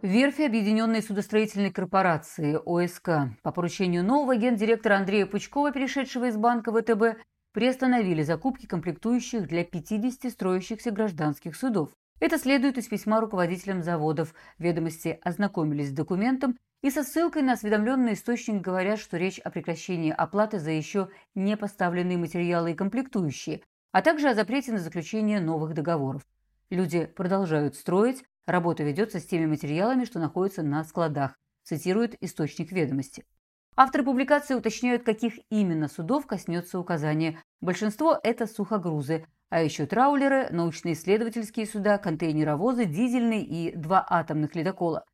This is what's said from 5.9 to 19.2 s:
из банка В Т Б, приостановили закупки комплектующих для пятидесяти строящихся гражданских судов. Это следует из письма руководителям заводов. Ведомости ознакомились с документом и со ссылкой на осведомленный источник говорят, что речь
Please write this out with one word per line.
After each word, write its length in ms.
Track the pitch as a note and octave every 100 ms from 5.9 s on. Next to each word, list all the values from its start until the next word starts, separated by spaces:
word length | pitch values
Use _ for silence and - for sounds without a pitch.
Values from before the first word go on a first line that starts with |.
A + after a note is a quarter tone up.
| C#4 C4 B3+ B3
из 100 | G#3+
банка 360 | A3+ A#3+ A3+
В 100 | A3
Т 140 | A3+ A3
Б, 220 | A3+ A3 - _ _
приостановили 720 | - A#3+ C4 C4 B3 F#3+ E3
закупки 420 | D3+ D#3+ - - -
комплектующих 800 | F3+ F3 D3+ A3 A#3+ A#3+ A#3 D#3
для 160 | E3+
пятидесяти 640 | F3 F3 D#3 G#3+ B3 B3 B3+
строящихся 640 | - F#3+ F#3 F#3 A3 B3
гражданских 640 | G3+ G#3+ D#3+ D3+ C#3+ E3
судов. 360 | - C4 G3+ C#3+ _ _ _
Это 180 | E4 D#4+
следует 420 | B3 C#4 C#4 B3+
из 100 | -
письма 320 | G#3 - A3
руководителям 640 | A3 G3+ E3+ F3+ G3 F#3
заводов. 500 | E3 E3+ D3+ D3+ D#3+ - - _
Ведомости 600 | E3+ E3+ E3 D#3+ E3 -
ознакомились 680 | - E3+ G3+ F#3+ D#3 D3 C#3+
с 20 |
документом 680 | C#3 D3+ F#3 A3+ C4 C4+ B3 _ _
и 80 | C#4
со 140 | C#4
ссылкой 380 | C4+ D#4 E4+ D#4
на 100 | C4
осведомленный 640 | A#3+ G#3 G#3 G#3+ C4 A#3+
источник 460 | G3 - A#3+ - G#3
говорят, 380 | F3+ F#3 F#3 G#3+
что 180 | -
речь 200 | E3+